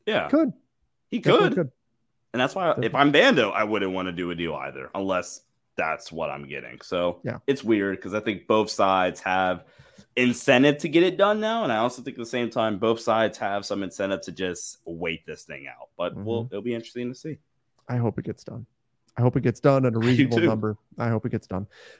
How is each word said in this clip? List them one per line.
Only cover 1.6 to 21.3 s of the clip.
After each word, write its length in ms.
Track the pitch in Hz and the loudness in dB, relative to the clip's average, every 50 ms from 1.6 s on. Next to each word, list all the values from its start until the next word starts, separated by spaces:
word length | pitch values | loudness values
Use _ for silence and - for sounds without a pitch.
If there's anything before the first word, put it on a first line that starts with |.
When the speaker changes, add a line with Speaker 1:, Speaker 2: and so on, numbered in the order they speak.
| 160 131 - _ _ _ _ _ _ _ _ _ _ _ | -2 -4 -6 _ _ _ _ _ _ _ _ _ _ _
Speaker 1:
And 80 | - 120 | -2 0
that's 140 | 127 139 - | 0 0 0
why, 140 | 190 180 160 | -2 0 0
Speaker 2:
Definitely. 180 | - - 113 | 0 0 0
Speaker 1:
if 80 | 110 - | 0 4
I'm 180 | 131 143 147 | 4 4 6
Vando, 400 | 139 151 226 269 233 143 110 98 | 8 8 6 8 6 6 4 2
I 120 | - 101 107 | 2 0 0
wouldn't 280 | 107 107 101 98 92 | 0 0 0 0 0
wanna 200 | 92 92 90 92 | -2 -2 -2 -4
do 180 | 87 87 90 87 | -4 -4 -4 -4
a 40 | 87 | -4
deal 200 | 85 85 82 76 | -4 -4 -4 -4
either, 360 | 67 67 69 65 67 65 - - | -6 -8 -8 -10 -10 -12 -8 -6
unless 480 | 95 98 98 92 90 87 - - - - _ _ _ _ _ _ | -6 -2 0 -2 -2 -2 -4 -12 -16 -18 _ _ _ _ _ _
that's 380 | - 85 80 78 - - - | -4 -2 -2 -2 -4 -8 -10
what 160 | 80 80 80 73 | -8 -6 -6 -6
I'm 160 | 69 71 71 | -6 -8 -10
getting. 340 | 67 71 67 62 60 62 62 | -12 -12 -12 -12 -14 -18 -20
So 380 | - - 92 90 87 87 127 - - | -10 -4 -2 0 0 0 -2 -4 -8
Speaker 2:
Yeah. 140 | 127 113 - - | -10 -10 -6 -2
Speaker 1:
it's 180 | - 139 - - | -2 -2 -2 2
weird 340 | 107 113 104 98 98 95 - | 2 2 2 2 0 -2 -4
'cause 120 | - 95 98 | -6 -6 -6
I 60 | 107 | -4
think 260 | - 113 101 87 - | -4 -4 -6 -6 -2
both 240 | - 110 110 104 85 | 0 2 2 2 0
sides 500 | - - 101 95 95 92 92 92 90 - | 0 0 2 4 4 4 2 0 -2 -4
have 440 | - 95 92 95 92 92 92 87 - _ _ - - _ _ - - _ _ | -4 -2 0 2 2 0 -2 -4 -8 _ _ -20 -20 _ _ -20 -20 _ _
incentive 600 | 123 127 123 120 - - 139 127 123 135 147 143 147 | 0 2 2 0 0 2 4 6 6 6 6 4 2
to 100 | - 160 | -4 0
get 140 | 143 165 | 4 4
it 140 | 180 185 185 | 4 4 4
done 240 | 190 196 208 214 214 | 2 2 2 2 0
now. 220 | 214 220 226 233 | -2 -2 -2 -2
And 100 | 220 139 | -2 0
I 60 | 113 107 | 0 0
also 240 | 113 127 - - | 0 -2 -2 -6
think 140 | 123 139 - | -12 -12 -12
at 40 | - | -12
the 60 | 117 | -10
same 240 | - - 123 120 110 | -6 -4 -4 -4 -2
time, 280 | - 123 113 110 104 95 | -2 -2 0 0 0 0
both 220 | 117 113 117 113 | 0 0 0 0
sides 380 | - 117 110 113 113 - 113 - | 0 0 2 2 2 0 0 -4
have 260 | 117 98 101 101 98 | -4 -4 -4 -4 -4
some 180 | - 101 98 | -4 -6 -6
incentive 380 | 98 87 - - 98 98 98 95 | -6 -8 -4 -4 -2 -2 -2 -4
to 100 | - - | -4 -10
just 460 | 80 - 95 90 87 - - - - - _ | -8 -4 -4 -4 -4 -6 -10 -14 -16 -16 _
wait 400 | 85 85 82 87 85 82 80 - | -14 -10 -6 -6 -6 -6 -6 -10
this 180 | 80 76 - - | -14 -16 -16 -16
thing 220 | - 73 67 69 | -16 -16 -16 -16
out. 220 | 65 60 62 64 - _ | -18 -18 -20 -20 -20 _
But 180 | - 87 87 - | -6 -6 -6 -6
we'll, 300 | 82 101 110 117 117 117 | -6 -6 -4 -4 -4 -6
Speaker 2:
Mm-hmm. 100 | 123 - | -6 -8
Speaker 1:
it'll 80 | 101 | -8
be 120 | 104 120 120 | -6 -6 -6
interesting 340 | 117 117 - - 123 123 123 | -6 -8 -10 -10 -10 -8 -8
to 60 | 127 | -10
see. 240 | - - 160 147 - _ _ _ _ _ _ _ _ _ - | -10 -12 -12 -14 -14 _ _ _ _ _ _ _ _ _ -6
Speaker 2:
I 80 | 123 | -4
hope 220 | 123 117 110 - - | -2 -2 -2 -2 -4
it 60 | - | -8
gets 180 | - - - - | -8 -10 -12 -14
done. 220 | - - 117 113 - _ _ _ _ _ _ _ _ _ | -14 -14 -14 -16 -16 _ _ _ _ _ _ _ _ _
I 60 | 117 | 2
hope 140 | 120 123 - | 2 4 4
it 60 | 156 | 4
gets 180 | 143 127 110 - | 0 0 -2 2
done 260 | - 143 139 135 131 | 2 4 4 6 4
at 80 | 123 113 | 2 2
a 40 | 113 | 2
Speaker 1:
<laughs> 40 | |
You 40 | 113 123 | 4 4
Speaker 2:
reasonable 280 | 127 117 135 120 117 113 | 4 4 4 4 4 4
Speaker 1:
too. 80 | 110 | 4
Speaker 2:
number. 300 | 113 110 107 107 107 107 - _ _ - - | 4 2 2 0 -2 -4 -4 _ _ -8 -4
I 100 | 117 117 | -2 0
hope 160 | 117 110 - | 0 0 -2
it 80 | 113 | -2